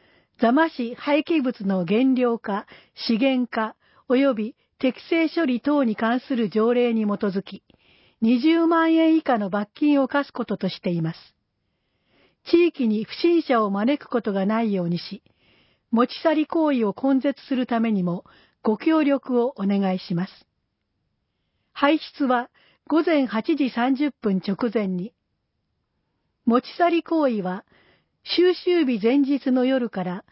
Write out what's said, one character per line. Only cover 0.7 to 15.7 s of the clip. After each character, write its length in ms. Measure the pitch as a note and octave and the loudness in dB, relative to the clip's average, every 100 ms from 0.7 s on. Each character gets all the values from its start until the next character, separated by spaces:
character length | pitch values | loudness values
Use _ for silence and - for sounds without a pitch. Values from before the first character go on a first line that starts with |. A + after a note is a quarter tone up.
| - A#3 A#3+ | -2 -8 -6
廃 260 | - C#4+ | 0 0
棄 200 | D4+ E4 | 2 0
物 220 | B3+ B3 | 0 -4
の 200 | G3 F#3+ | -2 -2
減 300 | E3+ G#3 C4 | 0 2 4
量 240 | B3+ B3 A#3 | 2 0 -2
化、 280 | - G3+ - - _ - - | -4 -8 -8 -20 _ -14 -2
資 120 | A3+ | 0
源 280 | C4+ C4 B3 | 2 0 -2
化、 300 | - A3 - _ _ _ | -4 -6 -8 _ _ _
及 260 | B3+ C#4 | 2 2
び 220 | A3 G#3+ - _ _ | 0 -6 -10 _ _
適 220 | C4 - - | -4 -4 -2
正 200 | E4 D#4+ | 0 0
処 180 | - D#4+ | 0 -2
理 140 | B3 | 0
等 240 | - D4 | 0 0
に 100 | B3 | 0
関 260 | G#3+ A3+ B3+ | 0 -2 -2
す 140 | - | -2
る 140 | B3+ G#3+ | -4 -2
条 260 | G#3+ A3+ | 0 2
例 180 | B3 A#3+ | 2 0
に 120 | A3+ | 0
基 20 | G#3 G3+ G#3 | -2 -2 -4
づ 160 | F#3 | -4
き、 200 | - G3 _ _ _ _ _ _ | -8 -16 _ _ _ _ _ _
二 200 | A3+ B3 | 0 2
十 260 | D4+ E4 E4 | 2 2 4
万 280 | E4 E4 | 2 4
円 220 | D#4+ D#4+ D#4+ | 4 4 2
以 60 | |
下 160 | - A#3+ | 2 -2
の 100 | G3+ | 0
罰 220 | G3+ G#3 | -4 -6
金 280 | - D4 C#4+ | -2 2 2
を 60 | C4 | 2
課 160 | C#4+ | -2
す 80 | C#4 | -4
こ 120 | - | -8
と 120 | A#3 G3+ | -6 -4
と 120 | F#3+ | -4
し 120 | - | -4
て 100 | F3+ | -4
い 120 | E3+ | -2
ま 120 | D#3+ | -4
す。 40 | - - _ _ _ _ _ _ _ _ _ _ _ - | -6 -18 _ _ _ _ _ _ _ _ _ _ _ 0
地 180 | E4+ E4+ | 2 2
域 200 | - A#3 | 0 -2
に 160 | G#3+ | -2
不 100 | G#3+ | -6
審 280 | - E4+ E4+ | -4 0 0
者 200 | - A#3+ | 0 0
を 80 | G#3 | 0
招 280 | G3 A#3 C#4+ | -2 -2 -2
く 100 | - | -4
こ 140 | B3 | -6
と 100 | A3 | -4
が 120 | G3 | -2
な 180 | F#3+ A3 | -2 -2
い 100 | A3+ | -2
よ 120 | G3 | -2
う 40 | E3+ | -2
に 100 | F3 | -4
し、 240 | - G3 _ _ _ _ _ | -8 -16 _ _ _ _ _